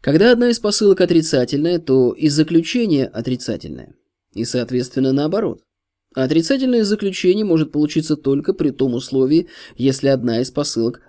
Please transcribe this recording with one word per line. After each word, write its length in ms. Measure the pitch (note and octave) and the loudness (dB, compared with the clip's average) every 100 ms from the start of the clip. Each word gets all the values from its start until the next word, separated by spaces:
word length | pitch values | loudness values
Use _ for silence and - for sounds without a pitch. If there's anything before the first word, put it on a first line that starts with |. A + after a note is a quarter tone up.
когда 320 | - D#3 A3+ | 0 4 4
одна 160 | A#3+ A#3+ | 4 2
из 100 | A#3 | 0
посылок 440 | G#3 G#3 G#3 F#3 | -2 2 2 4
отрицательная, 760 | F3+ E3+ D#3+ C3+ B2 C#3+ D#3+ F3 | 4 2 2 -2 0 -2 -2 -2
то 360 | E3 C3 B2 | 2 2 2
и 140 | - D#3 | 2 0
заключение 760 | C#3+ D3+ E3 F3 B3 A3 D3 B2 | 0 2 0 0 -2 0 0 0
отрицательное, 880 | A2 A#2+ B2+ - G2+ D#2 B1+ - _ _ _ _ | -6 -6 -6 -6 -8 -10 -14 -16 _ _ _ _
и, 120 | G2+ | -8
соответственно, 680 | A2+ B2+ A#2+ B2 B2+ C3 C3 | -4 -4 -2 -4 -4 -2 0
наоборот. 500 | C3+ D3+ G3+ G#3+ - _ _ _ _ _ | 0 0 -2 -4 -6 _ _ _ _ _
Отрицательное 680 | - B2+ D#3 E3 C4+ C4 A#3+ | -4 0 0 2 0 2 0
заключение 640 | G3+ G#3 G3 F#3 F3+ G3+ | 0 0 -2 0 2 2
может 280 | G#3+ D#3+ D3+ | 2 0 0
получиться 440 | D3 D3+ D#3+ D#3 D3+ | -2 0 -2 -2 -2
только 380 | C3+ C#3 - | 0 0 -2
при 160 | - D3 | -2 -2
том 240 | B2 C3+ | 0 -2
условии, 540 | A#2+ - C3+ C3 D#3+ E3+ - - - | -2 -2 0 2 2 0 -16 -20 -2
если 320 | C3+ C3+ C#3 | -2 0 0
одна 320 | C3 A#2+ A2+ | 0 0 -2
из 100 | B2 | -2
посылок 520 | - D3 A#2 A2+ A#2 | -4 -4 -2 -4 -4